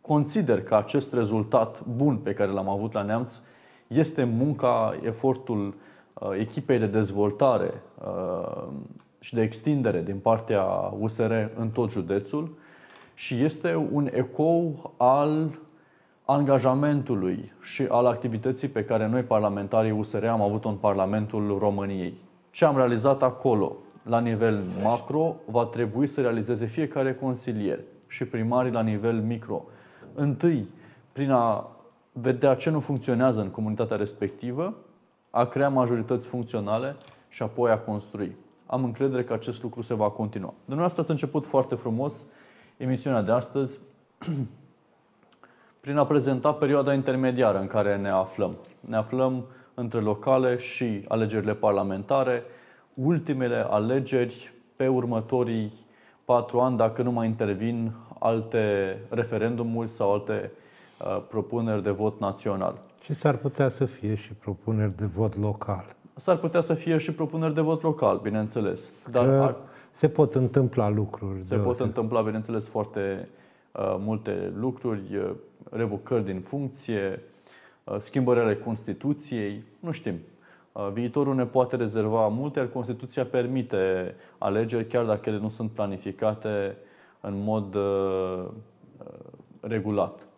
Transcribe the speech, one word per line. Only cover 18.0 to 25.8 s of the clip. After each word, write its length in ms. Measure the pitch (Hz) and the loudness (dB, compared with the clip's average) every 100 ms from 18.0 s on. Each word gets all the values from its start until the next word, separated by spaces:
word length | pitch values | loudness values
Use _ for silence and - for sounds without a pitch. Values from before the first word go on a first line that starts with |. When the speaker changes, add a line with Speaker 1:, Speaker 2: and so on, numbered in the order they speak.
| 123 | 4
Speaker 1:
activității 600 | 117 123 110 131 131 139 | 2 -4 -4 -4 -4 -4
pe 160 | 113 | -4
care 220 | 104 110 107 | 0 0 2
noi, 160 | 123 | 0
parlamentarii 680 | 123 110 104 101 101 113 110 | 2 2 2 -2 0 2 2
U 120 | 107 | 0
S 100 | 104 | -2
R, 120 | 110 | -2
am 180 | 113 113 | 0 2
avut-o 260 | 101 107 110 | 0 0 -4
în 60 | |
Parlamentul 840 | 101 104 98 95 107 107 110 104 98 | 0 2 2 2 0 -2 -2 0 2
României. 560 | 104 101 98 98 87 85 - _ _ | 2 0 -4 -4 -6 -8 -20 _ _
Ce 140 | - | 2
am 120 | 160 139 | 4 6
realizat 460 | 123 117 131 135 | 4 4 2 4
acolo, 540 | 131 123 135 107 90 - - - | 2 2 2 2 2 -4 -16 -18
la 180 | - 117 | 0 0
nivel 420 | 120 110 113 107 92 92 | 2 2 2 2 -2 -2
macro, 540 | 104 117 - 147 165 160 - | 0 0 0 0 0 -2 -2
va 180 | 117 | 0
trebui 420 | 113 117 | 0 -2